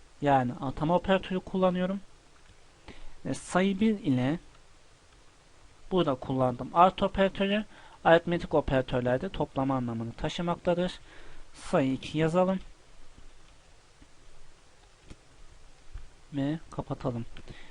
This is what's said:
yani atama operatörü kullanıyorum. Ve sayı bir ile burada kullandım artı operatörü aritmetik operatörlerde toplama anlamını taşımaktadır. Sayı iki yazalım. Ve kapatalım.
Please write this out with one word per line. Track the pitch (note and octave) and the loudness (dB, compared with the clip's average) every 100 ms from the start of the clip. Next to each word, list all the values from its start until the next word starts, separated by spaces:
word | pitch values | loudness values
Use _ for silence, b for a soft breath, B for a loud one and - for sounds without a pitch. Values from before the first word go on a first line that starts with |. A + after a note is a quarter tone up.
| - - | -20 -2
yani | C#3+ C3+ B2 | 4 4 4
atama | B2 C#3 - D#3 F3 | -2 -4 -2 2 2
operatörü | F#3+ F#3+ F#3+ F#3 | 4 2 2 -4
kullanıyorum. | - F#3+ F#3 F3+ F#3 G3 - - - - - - - - B B B B | -2 0 2 2 -2 -4 -10 -20 -20 -20 -20 -20 -20 -20 B B B B
Ve | - | -8
sayı | C3+ - F3+ G3 F#3+ | -8 -2 2 2 4
bir | A3 G#3 | 2 2
ile | D#3 B2+ B2 E3+ - - - - - - - - - - - - - - - | 2 2 2 0 -6 -20 -20 -20 -20 -20 -20 -20 -20 -20 -20 -20 -20 -20 -2
burada | F#3 D#3 | 2 2
kullandım | C3 - C3 B2+ B2 C3+ | 0 -2 0 2 0 -2
artı | E3+ F#3 - G3 | 6 6 6 0
operatörü | - F#3+ - G3 G#3 G#3+ B B B | 2 2 2 0 0 -4 B B B
aritmetik | F3 E3+ E3 E3+ F3 | 6 6 6 -2 0
operatörlerde | D#3 C#3 C3 B2+ B2+ B2 B2+ - | 0 2 0 2 0 0 0 -2
toplama | - D3+ C#3 C3+ C3+ | -4 -4 -2 0 0
anlamını | A#2+ A2+ A2+ | -2 -4 -6
taşımaktadır. | A2+ D#3+ - E3+ D#3+ - F3 F3+ - B B B B B | -6 -6 -2 -2 -2 0 0 -2 -6 B B B B B
Sayı | - - F3 C3+ | -14 0 2 2
iki | C3 - D3+ | 0 -4 0
yazalım. | D#3+ E3+ F#3 F#3+ - - - - - - - - - - - - - - - - - - - - - - - - - - - - - - - - - - - - - | 2 4 2 0 -6 -18 -20 -16 -16 -16 -18 -20 -20 -20 -20 -20 -20 -20 -20 -20 -18 -16 -16 -16 -20 -20 -20 -20 -20 -20 -20 -20 -20 -18 -20 -18 -14 -12 -12 -16 -10
Ve | C#3+ C#3 D#3+ - | -4 -2 -4 -6
kapatalım. | - - C3+ C#3+ A#2+ A2+ - B B B | -10 -8 -6 -4 -4 -8 -10 B B B